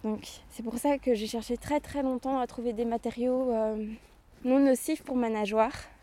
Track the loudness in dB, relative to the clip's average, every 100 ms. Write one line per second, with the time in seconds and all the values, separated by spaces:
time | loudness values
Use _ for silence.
0 | -4 -6 -8 -18 -20 -10 -8 -2 0 0
1 | 2 0 0 -6 -6 -8 0 -2 -2 -4
2 | -2 -2 -2 -2 -2 -4 -4 -2 -2 -2
3 | -4 -2 0 2 2 0 0 -2 -6 -10
4 | -18 _ _ -8 2 6 6 4 2 -4
5 | -2 -2 0 0 0 2 2 0 -16 -20